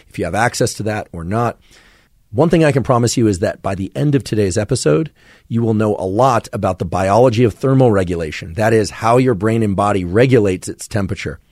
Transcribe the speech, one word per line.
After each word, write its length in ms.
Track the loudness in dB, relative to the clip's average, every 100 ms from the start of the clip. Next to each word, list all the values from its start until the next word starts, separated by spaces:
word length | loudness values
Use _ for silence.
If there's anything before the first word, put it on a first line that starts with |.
| _
if 100 | -8
you 60 |
have 100 | -4
access 380 | -2 -2 0 -4
to 100 | -4
that 240 | -6 -6 -8
or 100 | -10
not. 380 | -6 -2 -2 -6 _ -20 _ _ _ _ _
One 180 | 0 2
thing 160 | 4
I 80 | 4
can 100 | 2
promise 360 | 2 2 2 2
you 80 | 0
is 140 | 2
that 200 | -2 -4
by 140 | -6
the 180 | -6 -6
end 200 | -4 0
of 100 | 0
today's 320 | 0 -2 0 -2
episode, 560 | -2 -2 0 0 -2 _ _ -20 -6
you 140 | -2
will 140 | 0
know 200 | 0 0 0
a 120 | -2
lot 400 | 2 2 2 -2
about 240 | -4 -2 -2
the 80 | -4
biology 580 | -2 2 4 4 4
of 80 | 0
thermal 400 | 0 0 2 4
regulation. 640 | 2 0 -4 -6 -10 -10
That 180 | -2 0
is, 160 | 2 0
how 300 | -2 0 2
your 160 | 2
brain 280 | 0 0 0
and 140 | 0 0
body 300 | 0 0 0
regulates 600 | 2 4 4 2 -2 -8
its 220 | -14 -8
temperature. 500 | -6 -6 -6 -10 -12 _